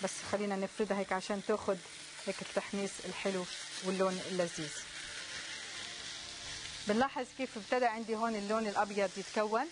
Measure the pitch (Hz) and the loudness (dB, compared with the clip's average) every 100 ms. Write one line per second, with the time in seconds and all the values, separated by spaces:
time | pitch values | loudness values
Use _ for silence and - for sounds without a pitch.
0 | 190 - - 202 208 190 190 - 208 196 | -2 -4 -2 0 2 0 0 0 2 2
1 | 190 185 - 208 - 208 - 185 - - | 2 0 0 -2 2 2 4 0 -2 -12
2 | - - - 190 190 - - 202 196 - | -12 -8 -6 -4 0 -2 0 -2 -2 -4
3 | 185 180 202 190 180 - - - 185 190 | -6 -2 0 0 -2 -6 -8 -4 0 4
4 | 190 185 165 185 170 - 151 - - - | 2 2 -2 2 0 0 -4 -6 -8 -8
5 | - - - - - - - - - - | -8 -8 -6 -8 -6 -8 -8 -8 -8 -8
6 | - - - - - - - - - 214 | -8 -8 -10 -10 -8 -8 -8 -4 4 6
7 | 269 - 247 - 262 220 190 254 247 220 | 6 2 -4 -2 -4 -4 2 4 6 2
8 | 220 220 226 214 202 220 220 190 208 202 | -2 2 2 2 2 2 4 4 2 4
9 | 190 196 190 - 214 220 302 | 2 2 -2 2 4 4 2